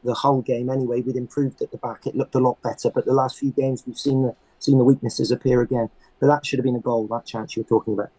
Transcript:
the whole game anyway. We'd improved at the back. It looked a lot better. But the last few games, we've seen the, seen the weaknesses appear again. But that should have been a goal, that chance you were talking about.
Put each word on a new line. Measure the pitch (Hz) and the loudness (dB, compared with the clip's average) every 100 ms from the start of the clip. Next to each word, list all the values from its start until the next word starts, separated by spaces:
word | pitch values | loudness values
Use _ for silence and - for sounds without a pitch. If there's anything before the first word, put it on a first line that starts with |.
the | 120 | -2
whole | 117 143 135 | 0 2 0
game | 120 120 123 | 0 -4 -2
anyway. | 131 127 120 | -2 -2 -2
We'd | 120 127 | -4 -6
improved | 120 - 139 - | -6 -4 -4 -4
at | - | -10
the | - | -8
back. | 123 110 - | -10 -8 -8
It | |
looked | - 135 131 | -4 -2 0
a | |
lot | 127 120 | 0 0
better. | 120 - 120 | -8 -4 -2
But | - | -2
the | 120 | 0
last | 135 131 - | 2 0 -2
few | 143 | -4
games, | 135 135 131 | 0 -2 -2
we've | - 113 | -8 -6
seen | 143 135 | -2 0
the, | 127 - _ _ | 0 -4 _ _
seen | - 135 | 4 6
the | |
weaknesses | 127 135 117 - 117 | 6 4 2 -2 0
appear | 120 131 123 | 0 2 2
again. | 120 123 117 _ _ _ | 2 0 -2 _ _ _
But | 135 | 2
that | 147 - | 2 0
should | 127 | -2
have | |
been | 127 123 | 0 -2
a | |
goal, | 120 117 107 | -2 -2 -2
that | 117 - | -6 -6
chance | 113 110 - | -10 -6 -8
you | |
were | 113 | 2
talking | 113 - | 2 2
about. | 104 101 | -4 -4